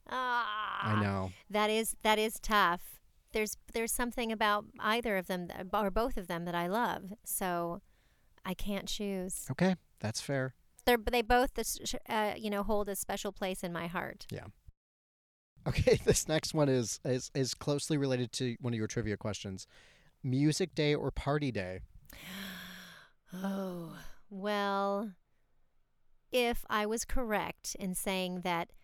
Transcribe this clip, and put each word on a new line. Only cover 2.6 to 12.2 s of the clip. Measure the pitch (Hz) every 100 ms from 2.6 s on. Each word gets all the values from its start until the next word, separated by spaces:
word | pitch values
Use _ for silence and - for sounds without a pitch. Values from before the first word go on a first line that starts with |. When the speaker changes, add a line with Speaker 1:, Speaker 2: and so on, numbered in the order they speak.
| 180 175 - - _ _ _
Speaker 1:
There's, | 220 214 - -
there's | 233 226
something | - 240 254 226
about | 220 214 208 214 -
either | 214 233 233 190
of | 175
them | 180 175
th-, | - 185
or | 208 196
both | 202 233 214
of | 175
them | 170 175
that |
I | 175 175
love, | 220 220 - 185 214
so | - - 190 175 170 170 - _ _ _ _ _ 190
I |
can't | 185 208 196 -
choose. | - 202 190 185 - -
Speaker 2:
Okay, | - 185 180 _ -
that's | 107 -
fair. | - 139 131 - _ - -
Speaker 1:
They're, | 240
they | 220 240
both, | 220 247 269
the | -
s-, | 220 -
sh-, | - - -
uh, | 220